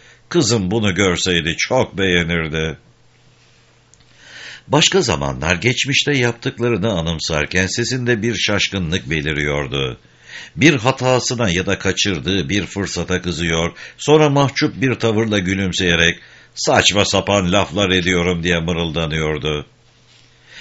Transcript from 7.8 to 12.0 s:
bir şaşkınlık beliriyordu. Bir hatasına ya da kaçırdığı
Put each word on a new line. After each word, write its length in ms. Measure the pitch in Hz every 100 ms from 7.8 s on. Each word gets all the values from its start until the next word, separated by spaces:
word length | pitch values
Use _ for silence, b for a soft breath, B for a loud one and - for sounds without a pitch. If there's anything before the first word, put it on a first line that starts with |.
| 117 135 123 117
bir 140 | 117 101
şaşkınlık 760 | - 101 - 98 82 92 -
beliriyordu. 880 | 78 73 73 73 73 65 69 65 60 _ B B B B -
Bir 180 | 147
hatasına 760 | 139 120 131 127 127 - 120 110
ya 160 | 85 92
da 140 | 95
kaçırdığı 680 | 98 90